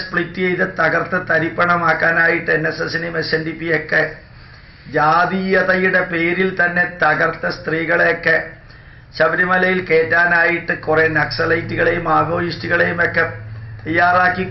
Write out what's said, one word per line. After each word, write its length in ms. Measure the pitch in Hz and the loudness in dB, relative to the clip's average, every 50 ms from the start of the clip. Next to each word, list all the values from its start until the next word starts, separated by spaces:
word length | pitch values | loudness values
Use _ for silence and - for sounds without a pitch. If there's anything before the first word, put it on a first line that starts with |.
സ്പ്ലിറ്റ് 400 | - - - 170 170 165 - 190 185 | -2 -4 -4 -4 -4 -4 -4 -2 -2
ചെയ്ത് 220 | 180 175 175 185 180 - - | 0 0 0 -2 -2 -2 -2
തകർത്ത് 380 | 160 160 165 170 160 - - 180 - - | 0 0 0 0 -2 -2 -4 -4 -2 0
തരിപ്പണമാക്കാനായിട്ട് 1200 | 160 160 165 165 165 170 175 175 175 175 170 160 160 156 - 165 165 165 165 165 170 165 165 170 165 | 0 0 0 0 -2 0 0 2 2 2 2 0 0 2 2 2 2 2 2 2 2 0 0 0 0
എൻ 80 | 156 156 165 | 0 0 -2
എസ് 120 | 156 160 160 | -4 -4 -6
എസിനെയും 300 | 151 165 165 165 170 165 160 | -4 -4 -6 -6 -4 -4 -4
എസ് 140 | 151 - 160 | -4 -2 -2
എൻ 60 | 160 160 | -2 -2
ഡി 80 | 165 160 160 | -4 -8 -6
പിയൊക്കെ 420 | 160 165 160 156 156 - - 160 156 - - - - - - - - - - - - - - - - 131 127 | -4 -2 -2 -2 -2 0 0 0 0 -2 -6 -12 -20 -20 -20 -20 -20 -20 -20 -20 -20 -20 -20 -20 -10 -4 0
ജാതീയതയുടെ 1040 | 151 147 156 160 170 175 170 190 190 190 190 190 185 185 185 185 185 185 185 185 185 180 180 | 2 2 4 4 4 2 2 0 -2 0 2 2 2 2 2 2 2 2 2 2 2 0 0
പേരിൽ 380 | 170 165 165 170 175 180 190 190 185 - | -2 -2 0 0 0 0 0 0 0 0
തന്നെ 240 | 175 175 170 175 175 170 - - | 0 0 2 0 -2 -2 -2 0
തകർത്ത 440 | 160 151 156 156 165 160 160 - 175 175 - | 2 2 2 2 0 -2 -2 -4 -6 -6 -6
സ്ത്രീകളെയൊക്കെ 800 | - - 156 156 165 165 160 170 170 170 170 165 170 - 165 160 156 - - - - - - - - - - - - - - - | -6 -6 -4 -4 -2 -2 0 0 2 2 2 0 0 0 0 0 0 -2 -6 -14 -20 -20 -20 -20 -20 -20 -20 -20 -20 -20 -8 -2
ശബരിമലയിൽ 640 | - 156 160 170 175 180 180 185 180 185 185 185 185 - - | 0 0 2 2 2 0 2 2 2 2 2 0 0 0 2
കയറ്റാനായിട്ട് 840 | 160 160 165 160 170 170 175 175 175 170 165 170 170 160 - - 175 - - | 4 4 4 4 2 2 4 4 4 2 2 2 0 -2 -2 -4 -6 -4 0
കുറെ 200 | 156 156 156 160 160 156 | 0 2 4 4 2 2
നക്സലൈറ്റുകളെയും 880 | 151 147 147 - - 165 165 165 - - - - 156 160 165 175 170 165 160 | 0 0 -2 -2 -2 0 0 0 0 -2 -2 -2 0 0 2 0 0 0 0
മാവോയിസ്റ്റുകളെയും 880 | 156 151 156 156 170 175 175 170 - - - 165 175 170 175 180 170 170 170 | 2 2 2 0 0 -2 -2 -4 -4 -6 -4 -2 0 2 2 0 0 0 -2
ഒക്കെ 180 | 160 - 165 160 160 - - - - - - - - - - | 0 0 0 -2 -2 -4 -10 -12 -14 -14 -14 -14 -14 -14 -10
തയ്യാറാക്കി 640 | - 160 165 175 175 175 180 185 180 180 180 185 185 185 | -6 -2 0 2 4 4 4 4 2 2 0 -2 -4 -4